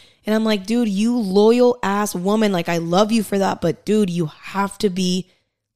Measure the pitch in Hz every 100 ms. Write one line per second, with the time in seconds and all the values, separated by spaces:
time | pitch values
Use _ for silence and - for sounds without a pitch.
0 | - _ - 214 220 208 190 233 233 190
1 | 220 247 202 190 214 240 240 240 190 202
2 | 208 185 180 214 214 185 165 170 165 175
3 | 214 226 202 202 190 196 170 147 - 214
4 | 202 175 156 - - 190 196 - 214 180
5 | 185 180 180 _ _ _ _